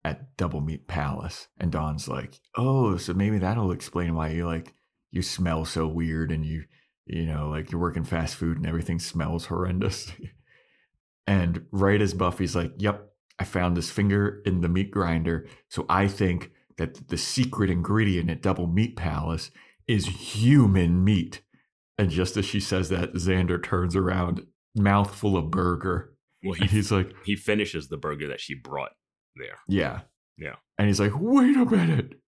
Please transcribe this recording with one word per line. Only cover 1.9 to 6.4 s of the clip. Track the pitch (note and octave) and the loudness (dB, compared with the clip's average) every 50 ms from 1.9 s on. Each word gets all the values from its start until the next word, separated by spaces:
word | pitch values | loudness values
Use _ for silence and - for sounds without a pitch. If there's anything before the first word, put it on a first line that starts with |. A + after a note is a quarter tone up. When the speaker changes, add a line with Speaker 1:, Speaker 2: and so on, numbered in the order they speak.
| D2+ D2+ - - | -4 -6 -6 -6
Speaker 1:
like, | C2 C2+ - - - _ _ _ - | -8 -8 -8 -10 -16 _ _ _ -4
"Oh, | - A#2+ C3 C3+ C3+ B2 G#2+ F#2 | -2 0 2 4 4 4 2 2
so | F2 - - F2 | 0 -2 -2 0
maybe | F#2 G2 G#2+ G#2+ G2+ | 0 2 2 2 2
that'll | F#2 F#2 A2 A#2+ G#2+ F#2 | 0 0 0 2 0 0
explain | F2 - - - - F2 F2 E2+ E2 | 0 -2 -6 -6 -4 -2 -2 0 0
why | D#2+ D#2+ D#2 | 0 -2 -2
you, | D#2+ E2+ E2+ | -2 -2 -2
like, | E2+ E2 E2 E2 - _ _ _ _ _ _ _ _ | -2 -4 -4 -6 -10 _ _ _ _ _ _ _ _
you | - F#2 | -6 -4
smell | F2+ - - - F2+ E2+ D#2+ D#2+ D#2+ | -4 -4 -2 -2 -2 0 0 -2 -2
so | D#2+ - D#2+ D#2+ | -4 -2 -2 -2
weird | D#2+ D#2+ E2+ E2 D#2+ D#2+ D#2+ D#2+ C#2+ | -2 0 -2 -2 -2 -2 -2 -2 -2
and | D#2 D#2 | -2 -2